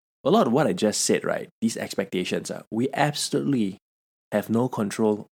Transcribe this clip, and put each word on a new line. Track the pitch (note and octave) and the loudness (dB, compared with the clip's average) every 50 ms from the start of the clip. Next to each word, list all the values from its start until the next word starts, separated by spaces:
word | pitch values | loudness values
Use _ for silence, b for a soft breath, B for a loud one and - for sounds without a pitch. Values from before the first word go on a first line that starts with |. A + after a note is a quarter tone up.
| _ _ _ _ - | _ _ _ _ 0
A | C3 | 2
lot | F#3 A#3 G3 | 4 4 4
of | B2+ A2+ | 4 4
what | D3 D#3 | 2 2
I | A2 F#2 | 2 2
just | F2+ G#2+ G#2 G2+ - - | 2 0 0 0 0 0
said, | - G#2 D#2+ - | 2 2 2 0
right, | - - - - - _ _ | -2 -4 -4 -6 -10 _ _
these | - A2+ - | -2 -2 -2
expectations, | - - G#2 - - G2 - - F#2 F2+ - - F2+ F2 - | -4 -8 -6 -6 -6 -6 -4 -2 -4 -2 -2 -4 -4 -4 -6
ah, | - E2+ - _ | -8 -10 -10 _
we | G#2 A2 B2 C3 - | -4 -2 -2 -2 0
absolutely | - D3 D3 C#3+ - - - - C#3 C#3 C#3+ C#3 B2 G#2+ F#2+ F#2+ - _ _ _ _ _ _ _ _ _ _ - | 0 0 0 0 -2 -4 -2 -2 0 0 2 2 2 0 0 -4 -8 _ _ _ _ _ _ _ _ _ _ -2
have | G#2 G2 - | -2 0 2
no | G#2+ A#2 B2 | 2 2 2
control | B2+ - - G#2+ G2+ - - A2 G#2+ G#2 G#2 - - | 0 0 -2 -4 -2 0 2 2 2 2 0 -4 -8